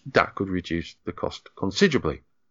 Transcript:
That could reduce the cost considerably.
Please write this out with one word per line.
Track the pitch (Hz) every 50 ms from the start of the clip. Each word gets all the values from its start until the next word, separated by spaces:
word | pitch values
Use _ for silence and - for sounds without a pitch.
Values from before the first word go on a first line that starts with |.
| - 139 135
That | 131 85 - -
could | - 101 95
reduce | 92 92 85 - 82 85 82 - - - _
the | - 85
cost | - - 85 - - - - -
considerably. | - - 98 92 - 202 190 143 117 - 80 67 - - _ _ _ _ _